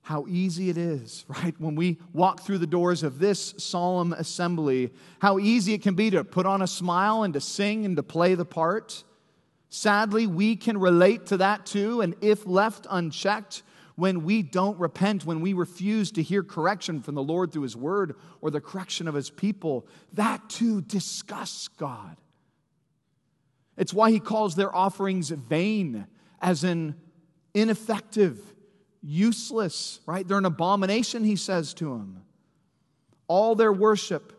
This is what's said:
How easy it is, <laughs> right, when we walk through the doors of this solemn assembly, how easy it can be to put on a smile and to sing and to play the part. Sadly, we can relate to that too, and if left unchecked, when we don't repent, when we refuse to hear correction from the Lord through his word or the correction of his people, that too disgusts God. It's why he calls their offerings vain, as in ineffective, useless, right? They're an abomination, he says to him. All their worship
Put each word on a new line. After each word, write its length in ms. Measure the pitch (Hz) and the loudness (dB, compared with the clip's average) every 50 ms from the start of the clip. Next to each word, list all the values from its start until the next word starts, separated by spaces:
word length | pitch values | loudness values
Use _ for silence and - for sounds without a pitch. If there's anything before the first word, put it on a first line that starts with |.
| _ | _
How 220 | - 156 151 147 | -4 -4 -4 -4
easy 420 | 220 180 180 185 190 165 170 190 185 | -2 -2 0 0 0 -2 -2 -2 -2
it 80 | 170 | -2
is, 480 | 170 170 170 156 135 117 113 - - - | -2 -2 -2 -4 -4 -6 -12 -16 -18 -14
<laughs> 40 | - | -12
right, 300 | 143 - 170 170 151 - | -8 -4 -4 -4 -4 -4
when 160 | 156 160 151 | -6 -4 -2
we 220 | 151 170 180 170 - - - - | 0 0 0 0 -2 -8 -8 0
walk 280 | 151 180 190 - - | 2 2 2 2 0
through 180 | - - 202 190 | -6 -4 -2 -2
the 80 | 170 | 0
doors 340 | 160 156 175 175 175 175 143 | 0 0 2 2 2 0 0
of 180 | 156 147 127 131 | -2 -6 -2 0
this 360 | 185 208 202 190 - - - | 2 2 2 0 -4 -10 -10
solemn 560 | - - - - 175 175 180 185 180 170 175 165 | -10 -10 -6 -4 -2 0 0 0 0 0 -2 -2
assembly, 800 | - 160 - - - 175 175 175 165 156 143 131 127 127 120 - - - - - _ | -4 -6 -8 -4 -4 -2 -2 -2 0 0 0 2 0 0 -4 -6 -12 -20 -20 -8 _
how 200 | - 202 196 196 | 2 2 2 4
easy 340 | 202 208 233 247 185 190 214 | 4 4 4 4 2 2 0
it 80 | 190 | 0
can 140 | - 202 185 | 0 0 2
be 160 | 165 214 220 | 2 2 4
to 120 | 190 165 135 | 4 2 0
put 220 | - - 185 185 | 0 -2 0 0
on 160 | 190 196 196 | 2 2 2
a 60 | 190 | 0
smile 560 | 175 - - 180 180 170 180 190 208 220 226 214 | -2 -2 -4 -4 0 0 2 2 2 2 2 0
and 100 | 190 147 | -2 -2
to 80 | 139 | -4
sing 440 | - - - - 202 208 214 220 214 | -6 -6 -4 -2 -2 0 0 -2 -2
and 100 | 196 180 | -2 -2
to 80 | 151 135 | -2 -4
play 320 | - - 165 170 185 185 | -4 0 2 4 4 4
the 100 | 170 175 | 2 0
part. 580 | 165 - 165 160 165 190 226 - - - - - _ _ _ _ _ _ _ _ _ _ _ _ | -6 -2 0 0 0 0 -2 -6 -10 -16 -16 -16 _ _ _ _ _ _ _ _ _ _ _ _
Sadly, 600 | _ - - - 220 202 208 220 214 202 220 226 | _ -14 -2 2 2 4 4 2 2 2 2 2
we 280 | 208 170 160 202 220 226 | 2 2 2 2 2 0
can 220 | 180 - 226 220 | 0 -2 -2 0
relate 480 | 202 185 180 175 170 180 196 240 - - | 4 4 6 8 8 8 6 6 2 -2
to 120 | - 202 | -2 0
that 280 | 180 185 196 208 208 - | 2 4 2 2 0 -4
too, 340 | - - 202 196 220 240 240 | -4 -2 0 0 0 0 0
and 160 | 214 170 165 - | 0 -2 -2 0
if 240 | - 208 214 208 - | 2 2 2 2 0
left 420 | 185 180 190 202 233 208 - - - | 0 2 2 2 2 -2 -8 -10 -4
unchecked, 720 | 190 180 170 160 143 - - 190 208 220 202 - - - _ _ _ - - - _ | -4 -2 -2 -4 -6 -2 -2 -2 -2 -2 -4 -12 -16 -16 _ _ _ -20 -20 -20 _
when 300 | - 170 190 190 170 156 | 0 0 0 0 0 0
we 160 | 165 214 226 190 | 0 0 0 0
don't 340 | 139 - 180 190 202 208 | 0 0 2 2 2 0
repent, 480 | 175 180 156 - - 180 202 208 190 147 | 0 -2 -4 0 0 0 0 0 0 -2
when 140 | 156 170 160 | -4 -4 -2
we 140 | 165 196 196 | -2 -2 0
refuse 580 | 180 170 - - - 185 202 214 220 202 165 | 0 -2 -4 -4 -6 -2 0 0 0 0 0
to 100 | - 165 | 0 -4
hear 220 | 160 - 185 202 185 | -2 0 0 0 0
correction 580 | 196 - 165 156 180 214 180 - - 165 143 | -2 -4 0 0 0 0 0 -4 -6 -6 -6
from 140 | 110 - 143 | -6 -6 -6
the 80 | 143 135 | -4 -2
Lord 280 | 143 165 175 185 165 | -2 0 0 0 -2
through 100 | - 156 | -2 -6
his 160 | 143 123 107 | -6 -6 -8
word 400 | 117 127 151 190 208 196 156 - - - - - _ | -6 -6 -2 -2 -2 -2 -4 -6 -14 -18 -20 -20 _
or 100 | - 156 | -6 -4
the 80 | 143 147 | -4 -4
correction 480 | 143 - - 190 180 - - - 180 | -8 -8 -10 -10 -8 -8 -8 -6 -6
of 80 | 165 147 | -4 -4
his 140 | 143 127 - | -4 -6 -6
people, 580 | - - - 202 208 202 - 160 139 120 - - - - _ _ - | -8 -4 -4 -4 -4 -2 -4 -4 -4 -4 -6 -12 -20 -20 _ _ -4
that 360 | 208 214 226 214 202 - - | -2 0 0 -2 -4 -10 -14
too 320 | - - 233 233 220 202 | -6 -2 0 0 0 -2
disgusts 880 | 156 - - 196 - - - - - - 208 - 233 175 - - - - | -4 -4 -4 -4 -4 -4 -10 -12 -12 -12 -12 -10 -10 -12 -12 -12 -14 -14
God. 480 | _ _ 160 139 127 113 104 87 80 _ _ _ _ _ _ _ _ _ _ _ _ _ _ _ _ _ _ _ _ _ _ _ _ _ _ _ _ _ _ _ _ | _ _ -10 -10 -10 -12 -16 -18 -20 _ _ _ _ _ _ _ _ _ _ _ _ _ _ _ _ _ _ _ _ _ _ _ _ _ _ _ _ _ _ _ _
It's 160 | - 190 - - | -4 -4 -2 2
why 180 | 196 220 220 | 4 6 6
he 80 | 226 208 | 6 4
calls 360 | - - 214 220 214 202 151 | 2 0 0 0 0 0 2
their 200 | 175 196 196 - | 0 0 0 2
offerings 540 | 175 190 196 185 - 196 196 190 185 165 135 | 2 0 0 0 -2 -2 -2 0 -2 -2 -4
vain, 800 | 165 147 123 113 151 156 180 208 220 214 185 147 117 107 101 - _ _ _ _ _ _ | -6 -8 -4 -2 0 0 2 0 0 0 -2 -2 -4 -8 -10 -12 _ _ _ _ _ _
as 240 | - 180 180 139 151 | 0 0 2 2 2
in 300 | 185 175 170 160 151 151 - - - _ _ _ _ _ _ _ _ _ | 0 0 0 -2 -4 -8 -10 -16 -20 _ _ _ _ _ _ _ _ _
ineffective, 840 | 202 220 226 214 220 - - 220 196 - - - 214 202 175 120 101 - - - _ _ _ _ _ _ _ _ _ | 2 2 2 2 -2 -2 -4 -4 -4 -4 -4 2 4 4 4 2 -4 -14 -20 -20 _ _ _ _ _ _ _ _ _
useless, 1000 | - 143 147 170 202 233 220 - - - 262 226 208 165 - - - - - - _ | -12 -4 0 2 4 4 2 0 -4 -6 -2 -2 -2 -2 -4 -6 -10 -10 -12 -14 _
right? 220 | - 160 190 190 | -8 -6 -6 -2
They're 120 | 180 196 202 | 0 0 2
an 60 | 190 | 2
abomination, 800 | 185 156 - 165 180 202 202 190 185 202 226 240 - - 240 220 | 0 0 0 0 0 2 2 2 0 0 0 0 -2 -2 0 0
he 140 | 214 208 | 2 2
says 360 | 180 - - 190 175 156 139 - | 0 -2 -2 -2 -2 -2 -4 -8
to 180 | - 170 151 127 | -8 -8 -6 -6
him. 300 | 113 104 98 95 92 92 _ _ _ _ _ _ _ _ _ _ _ _ _ _ _ _ _ _ _ _ | -8 -10 -12 -14 -18 -20 _ _ _ _ _ _ _ _ _ _ _ _ _ _ _ _ _ _ _ _
All 280 | - 170 190 214 226 226 | 0 2 2 4 4 4
their 160 | 214 226 214 | 4 4 4
worship 600 | 202 185 208 214 214 202 - - 185 143 - - - | 4 4 4 4 4 2 0 -4 -6 -6 -6 -12 -20